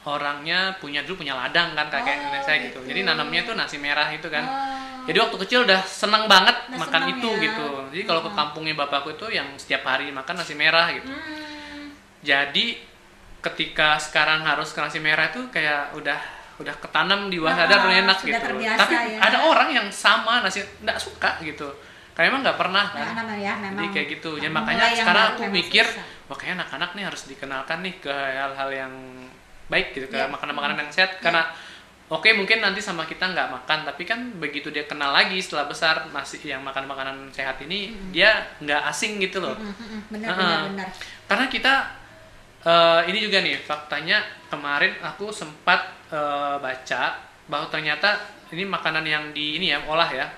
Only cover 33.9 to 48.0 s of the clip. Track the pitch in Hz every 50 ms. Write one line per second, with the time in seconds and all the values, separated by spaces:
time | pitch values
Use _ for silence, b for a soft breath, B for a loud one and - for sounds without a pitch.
33.9 | 139 - 180 - 226 240 247 247 220 175 156 147 143 147 139 151 147 147 151 147
34.9 | 151 147 143 139 139 170 208 196 190 185 185 - 170 151 143 143 151 - 170 160
35.9 | 160 160 156 156 151 143 135 - - 147 - 151 139 131 135 135 135 139 135 139
36.9 | 139 135 135 135 135 139 135 135 127 - 135 135 131 - 139 151 185 202 202 208
37.9 | 226 202 196 185 185 160 185 214 214 202 180 - - - 151 147 143 151 - 143
38.9 | 151 - - 214 214 202 190 190 - 196 175 139 127 - 220 208 196 - 233 208
39.9 | 220 214 202 - 214 214 220 226 180 185 185 175 165 156 156 190 196 196 190 185
40.9 | - B B B B B B - 196 220 262 262 240 226 220 262 277 269 226 -
41.9 | - - - - - - - - - - - - - - - 165 170 170 170 165
42.9 | 165 165 170 175 185 220 208 208 190 190 175 160 139 135 - - 151 151 - -
43.9 | 151 147 156 170 202 214 208 - - - - - - 147 143 143 143 147 175 190
44.9 | - - - 156 151 - 202 214 208 - 175 156 151 - - 175 180 190 - -
45.9 | - - - - 160 151 147 147 143 143 143 143 143 143 127 127 131 127 - -
46.9 | 135 123 135 160 - - - - - - - - 147 147 156 160 - 156 156 151
47.9 | 151 151